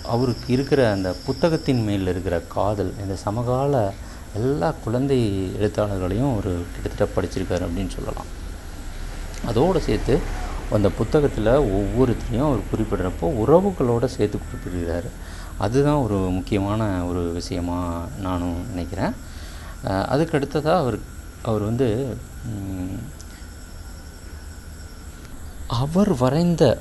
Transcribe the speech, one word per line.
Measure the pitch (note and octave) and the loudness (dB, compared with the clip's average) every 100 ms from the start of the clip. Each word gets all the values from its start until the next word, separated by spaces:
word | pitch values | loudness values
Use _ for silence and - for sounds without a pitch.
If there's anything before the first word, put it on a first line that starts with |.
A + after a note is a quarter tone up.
அவருக்கு | - A#2 B2+ A#2+ - | 0 2 2 0 0
இருக்கிற | B2+ C#3 C#3+ A#2 | 0 4 4 4
அந்த | G2 F#2 F2+ - | 4 0 -2 -4
புத்தகத்தின் | B2 E3+ D#3+ - B2+ | 0 2 2 2 2
மேல் | G#2+ G2+ F#2 | 2 0 0
இருக்கிற | F2+ F2+ E2+ E2+ | 0 0 -2 -2
காதல், | G2 G2 G#2+ F#2+ G#2+ | 0 0 0 -2 -4
இந்த | G2 F#2 | -6 -4
சமகால | G#2+ A2 A#2+ B2+ C#3+ C3+ G2+ G2+ - - - | -2 -2 0 0 2 2 0 -2 -12 -12 -8
எல்லா | G2+ B2+ C#3 E3 - | -2 0 2 0 -2
குழந்தை | A2+ A#2+ C#3 C3 A2+ G2 F#2 G2+ | -2 0 2 2 2 0 -2 0
எழுத்தாளர்களையும் | G#2 G#2+ G#2 G2 F2+ G2+ C#3+ | 0 2 0 0 0 2 2
அவர் | A2 F#2+ F2 F2 | 2 0 -2 -4
கிட்டத்தட்ட | - - - G2+ - | -6 -6 0 0 2
படிச்சிருக்காரு | F#2 - F#2 F2 F2+ | 0 -2 -2 0 0
அப்படின்னு | F2 F2+ | -2 -4
சொல்லலாம். | - - - - - - - - - - - - - - - - | -4 -6 -6 -8 -10 -10 -10 -12 -10 -10 -8 -8 -8 -8 -6 0
அதோடு | A2 E3 F3 | 4 4 4
சேர்த்து | - - - D3 - - - - - | 2 0 4 2 2 -4 -4 -4 0
அந்த | G#2 G#2 | 4 4
புத்தகத்துல | - A2+ D#3 C#3+ A#2 | 2 2 4 4 2
ஒவ்வொருத்தரையும் | G#2+ C#3 A#2 F#2+ G2+ G#2+ B2+ A2 - A#2 | 4 6 4 2 2 4 4 2 0 0
அவர் | D3+ A#2 | 2 0
குறிப்பிடுறப்போ | - A2 G#2+ F#2+ F2+ - | 0 -2 0 0 0 0
உறவுகளோட | E3+ B2+ A#2 E3 G3 F#3 B2 A#2 | -2 2 6 6 6 2 2 2
சேர்த்து | B2+ - G#2 G2+ | 2 2 0 0
குறிப்பிடுகிறாரு. | - - - F2+ E2+ E2+ A#2 - - - - - | -6 -8 -6 -4 -2 -2 -4 -10 -12 -12 -10 -2
அதுதான் | G2+ B2+ G2 | 2 4 4
ஒரு | A#2+ B2 | 4 4
முக்கியமான | G2+ F#2 F#2 F2 G#2 G2 G#2+ G#2+ F2+ | 2 2 0 0 0 2 0 0 0
ஒரு | F2 F2+ E2+ | 0 0 0
விஷயமா | E2+ - F2+ F2 F2 F2 E2+ E2 - | -2 -4 -4 -2 -2 -2 -4 -6 -6
நானும் | F#2 F2 F2 E2+ - | -2 -2 -2 -2 -4
நினைக்கிறேன். | F2+ D#2+ F#2 D#3+ B3+ - - - - - - | -6 -6 -2 -2 -4 -10 -12 -12 -12 -12 -8
அஹ், | - F#2+ | -2 -2
அதுக்கு | - C#3 D#3+ D3 | 2 2 2 0
அடுத்ததா | C#3 D#3 D3 F3+ | 0 -2 2 2
அவர், | C3 G#2+ - - - - | 2 -2 -6 -12 -14 -8
அவர் | - G#2+ | -2 0
வந்து, | G#2 A#2+ C3 G#2+ C#3 G#2 - - A#2+ | 0 2 2 2 -2 -6 -10 -10 -8
ம், | G2+ G2 F#2+ F#2 G2+ - - - - - - - - - - - - - - - - - - - - - - - - - - - | -6 -6 -6 -6 -6 -8 -12 -14 -14 -14 -14 -14 -14 -14 -14 -16 -16 -14 -14 -14 -14 -14 -14 -14 -14 -16 -14 -14 -12 -12 -10 -4
அவர் | A#2+ C#3+ F3 G3+ C#3 | -2 2 4 4 4
வரைந்த | B2+ C#3+ F3 D#3+ D3 - | 4 6 4 6 6 6